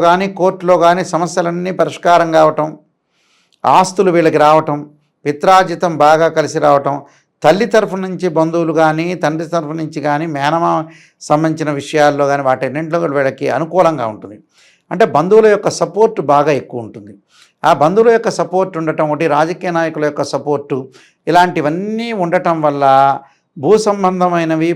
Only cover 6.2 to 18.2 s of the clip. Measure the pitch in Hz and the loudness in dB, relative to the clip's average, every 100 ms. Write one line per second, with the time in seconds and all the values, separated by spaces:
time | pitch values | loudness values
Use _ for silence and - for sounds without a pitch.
6.2 | 165 160 147 156 147 143 139 139 - _ | 2 0 -2 0 2 2 0 -6 -10 _
7.2 | _ _ 151 180 226 220 202 185 190 175 | _ _ 2 2 2 0 0 -4 -8 -4
8.2 | 180 156 160 170 165 160 156 156 170 175 | -4 0 0 0 -2 2 2 2 -4 -2
9.2 | 151 160 165 170 147 160 156 156 147 147 | -4 -4 -4 -6 -4 -8 -8 -6 -4 -4
10.2 | 165 143 143 165 170 165 160 - _ _ | -4 -4 -2 0 0 -2 -4 -14 _ _
11.2 | - 151 160 160 151 143 131 151 147 143 | -2 0 0 -2 -4 -6 -4 2 2 2
12.2 | 143 143 135 131 131 139 160 170 165 143 | 0 0 0 -2 -2 -6 -4 -4 -2 -2
13.2 | 135 - 139 123 165 170 165 151 113 107 | -2 -4 -4 -4 -2 0 0 0 -6 -8
14.2 | 98 107 _ _ _ _ - 180 220 139 | -16 -20 _ _ _ _ -10 0 0 2
15.2 | 175 214 220 202 - - 170 196 220 220 | 4 4 6 2 0 -4 -6 0 0 0
16.2 | 143 143 147 135 - 123 107 101 101 95 | 0 2 2 0 -4 -12 -12 -14 -20 -20
17.2 | _ _ _ _ 151 165 165 196 226 226 | _ _ _ _ 0 2 2 4 4 4